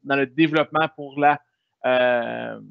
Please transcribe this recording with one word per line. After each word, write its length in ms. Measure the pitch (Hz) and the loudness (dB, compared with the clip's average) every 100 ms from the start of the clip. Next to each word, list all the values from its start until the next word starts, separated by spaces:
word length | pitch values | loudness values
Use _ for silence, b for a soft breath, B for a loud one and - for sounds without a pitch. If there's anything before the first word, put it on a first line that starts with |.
dans 140 | 139 139 | -4 -2
le 100 | 131 | 0
développement 600 | 131 160 156 147 156 160 - | 2 2 2 0 -2 -4 -6
pour 240 | 139 143 | -12 0
la, 200 | 147 143 _ _ _ _ 127 | 2 2 _ _ _ _ 0
euh, 720 | 127 123 120 117 117 117 110 104 | 2 2 0 -2 -8 -10 -12 -18